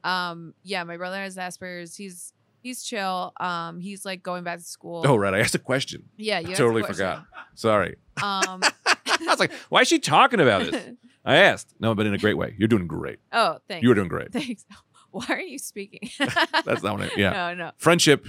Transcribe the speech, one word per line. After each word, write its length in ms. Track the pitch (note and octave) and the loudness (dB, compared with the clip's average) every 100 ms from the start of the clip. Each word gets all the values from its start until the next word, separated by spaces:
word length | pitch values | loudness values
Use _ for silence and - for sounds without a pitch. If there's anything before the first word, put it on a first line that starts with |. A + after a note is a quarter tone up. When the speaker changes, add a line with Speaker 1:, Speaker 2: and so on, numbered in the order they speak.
Speaker 1:
Um, 520 | E3+ F#3 F3 E3+ E3 _ | -4 -4 -4 -10 -16 _
yeah, 180 | F#3 F#3+ | -10 -8
my 140 | E3+ E3+ | -8 -10
brother 220 | F3+ G3 | -8 -8
has 180 | G3 F#3 | -10 -10
Asperger's. 580 | F3+ F3 F#3 F3 E3+ | -12 -12 -14 -14 -16
He's, 380 | - G3 F3 - _ _ _ | -14 -16 -16 -20 _ _ _
he's 220 | B3 B3 | -14 -12
chill. 500 | - A3 F#3+ F#3 F3+ - | -8 -6 -4 -4 -6 -6
Um, 400 | F3+ E3+ E3 E3+ | -6 -4 -6 -10
he's, 260 | F#3 G3 | -12 -10
like, 180 | G3 F#3 | -10 -10
going 180 | F#3 F3+ | -8 -6
back 160 | F3 F3 | -6 -10
to 60 | |
school. 400 | E3+ - E3+ E3+ C#3+ | -12 -16 -12 0 4
Speaker 2:
Oh, 80 | |
right. 180 | A#2 G2 | 4 4
I 60 | F#2+ | 2
asked 160 | A#2 | 0
a 40 | - | -2
question. 480 | - C3 - - _ - | -2 -2 -2 -12 _ -10
Speaker 1:
Yeah, 240 | G#3+ F#3+ | -4 -4
you 80 | E3 | -4
Speaker 2:
I 20 | |
Speaker 1:
asked 80 | - | 0
Speaker 2:
totally 220 | A#2+ A2+ | 2 2
Speaker 1:
a 20 | G2+ | -2
question. 200 | F2+ F#2+ | -4 -4
Speaker 2:
forgot. 200 | D#2+ - - - | -4 -12 -20 -20
Sorry. 420 | - A2+ G#2 F2 - _ - | -4 2 2 0 -6 _ -6
Speaker 1:
Um, 400 | G3+ G3 F#3 F#3 | -4 -2 -2 0
Speaker 2:
<laughs> 240 | - - - | -2 -2 -2
I 320 | - - E4+ E4+ | -2 -2 -4 0
was 100 | D4 | 0
like, 140 | F#3 - - | 0 -4 0
"Why 140 | G3 | 2
is 60 | B3+ | 4
she 100 | E4 | 2
talking 420 | - D#3 C4 A3 | 4 6 6 6
about 300 | C3+ G2 - | 6 4 2
this?" 240 | B3+ - A#3+ _ | -4 -8 -20 _
Speaker 1:
<laughs> 160 | _ | _
Speaker 2:
I 120 | - C#3+ | 4 8
asked. 380 | F#3+ G2 - _ | 8 4 -8 _
No, 160 | A2 | 0
but 120 | G#2 G#2+ | 2 0
in 80 | |
a 40 | G2+ | 2
great 200 | G#2+ - | 2 2
way. 160 | - F#2+ | -4 0
You're 100 | A2 | 4
doing 180 | A2 E2+ | 4 0
great. 320 | E2+ - - _ | -6 -8 -12 _
Speaker 1:
Oh, 280 | A3+ G3 D3 _ | 0 0 -2 _
thanks. 140 | F3+ | 0
Speaker 2:
You 80 | G#3+ | 4
were 40 | |
doing 140 | G3+ F3+ | 4 2
great. 240 | - - | -6 -8
Speaker 1:
Thanks. 320 | - C4 G#3+ _ - _ | -8 -8 -12 _ -20 _
<laughs> 220 | _ _ | _ _
Why 160 | - A#3+ | -12 -6
are 100 | E4 | -6
you 180 | F#4+ C4+ | -6 -12
speaking? 500 | - G#3+ G3 - - | -12 -12 -14 -14 -14
<laughs> 40 | - | -4
Speaker 2:
That's 640 | C#4+ F4 D#4+ D4 - A#2+ | -2 0 0 -2 -2 -2
not 160 | G2 G2+ | -2 -4
what 40 | |
I, 80 | F#2+ | -4
yeah. 180 | A4+ G2 | 0 0
Speaker 1:
No, 220 | F#3+ F3 F3 E3 | 0 -6 -6 -12
no. 40 | _ | _
Speaker 2:
Friendship. 500 | D#3+ E3+ D#3+ C#3 | 2 4 6 4